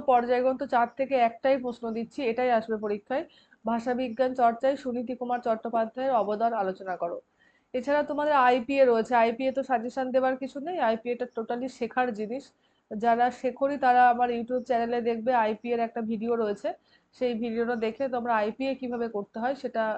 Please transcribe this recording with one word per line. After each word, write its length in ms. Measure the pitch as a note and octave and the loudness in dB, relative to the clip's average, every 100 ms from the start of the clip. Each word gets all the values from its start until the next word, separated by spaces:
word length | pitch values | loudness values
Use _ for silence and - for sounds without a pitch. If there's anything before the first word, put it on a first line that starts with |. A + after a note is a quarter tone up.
পর্যায় 400 | C#4+ B3 A#3+ B3 | 4 4 4 2
গ্রন্থ 220 | B3+ C4 | 2 0
চার 240 | C#4 B3 A#3+ - | 0 2 2 -2
থেকে 180 | C4+ C4+ | 0 2
একটাই 420 | A#3 A#3 C4 C4+ | 2 2 2 2
প্রশ্ন 260 | B3 A#3 A#3 | 0 -6 -6
দিচ্ছি, 280 | A3+ A3+ - | -4 -6 -4
এটাই 280 | C4 A3+ B3+ | -2 0 2
আসবে 260 | A3+ A3+ G#3+ | 2 0 -4
পরীক্ষায়, 460 | G#3 G#3 - C4 E4 _ _ _ A3 | -2 -4 -4 -4 -4 _ _ _ -4
ভাষাবিজ্ঞান 640 | A#3 A#3 B3 C4 A3 B3+ | -2 -2 -2 -2 0 -2
চর্চায় 420 | B3+ A#3 A#3 C4+ C#4 | 2 2 4 0 0
সুনীতি 380 | C4 A#3+ A#3+ B3 | -2 -4 -6 -6
কুমার 240 | B3 B3 | -4 -2
চট্টোপাধ্যায়ের 760 | A#3+ A3 A3+ A3+ A3+ B3 C4+ | -2 -2 -2 -2 -2 -2 0
অবদান 380 | A#3+ G3 G#3 A#3 | 2 0 0 0
আলোচনা 420 | A3+ F#3+ F#3+ F#3+ F3 | 0 -2 -4 -8 -6
করো। 200 | E3+ - - _ _ _ _ | -6 -6 -14 _ _ _ _
এছাড়া 280 | B3+ A#3+ D4 | -6 0 0
তোমাদের 300 | D4 D4 D4 | 0 -2 2
আইপিএ 500 | C#4+ B3 B3+ B3 C#4 C4 | 4 6 4 2 4 6
রয়েছে, 280 | A3+ A3 B3 | 4 2 4
আইপিএ 360 | A#3 A#3 C4 | 2 2 -2
তো 100 | C4+ | -2
সাজেশন 420 | C4+ A#3+ A#3+ C4+ B3+ | 0 -2 -2 -4 0
দেওয়ার 240 | C4 C4 C4 | 2 2 0
কিছু 200 | C4+ C#4+ | -6 -8
নেই, 180 | D4+ F4+ | -6 -2
আইপিএ 360 | A#3 A3+ A#3+ A#3+ | 0 0 -2 -6
টা 100 | B3 - | -6 -6
totally 320 | A3+ A#3+ B3+ | -4 -4 -6
শেখার 400 | - A3+ B3+ B3 | -6 -4 -2 -2
জিনিস, 300 | G#3 G#3 C4 - _ _ _ - | -2 -6 -8 -12 _ _ _ -12
যারা 340 | A3 A#3 A#3 B3 | -2 2 4 2
শেখোনি 460 | B3 B3+ A#3+ C#4 C#4+ | 0 -4 -2 -2 2
তারা 320 | C4 B3 B3 | 4 6 6
আমার 200 | A#3+ B3 | 4 0
YouTube 340 | A#3 A#3 B3 | -2 -4 -4
চ্যানেলে 360 | A#3+ A#3 A#3 A#3+ | 0 0 0 -2
দেখবে 300 | A#3 A#3 A3 | -2 -2 0
আইপিএ 400 | B3 G#3+ A3 A#3+ | 2 2 -2 -2
এর 60 | A#3 | -2
একটা 220 | A3+ A#3 | -2 -4
ভিডিও 320 | A3 A3 A3+ A#3 | -4 -4 -2 0
রয়েছে, 340 | G#3+ G#3 D4+ - _ _ _ - | 0 -2 -6 -8 _ _ _ -4
সেই 160 | B3 | -2
ভিডিওটা 420 | A3+ A#3 A3+ A#3 A#3+ | -2 -2 -2 -2 -2
দেখে 280 | A3 A3+ C4+ | -2 -2 -4
তোমরা 240 | A#3+ A#3+ A3 | -2 0 0
আইপিএ 360 | G#3 A3 C4+ C4 | 0 -2 -4 -4
কিভাবে 320 | B3+ A#3+ A#3 | -4 -4 -4
করতে 280 | G#3 G3+ A3+ | -6 -8 -4
হয় 160 | B3 C#4 | -4 -4
সেটা 280 | B3 A3+ A3 | -4 -2 -2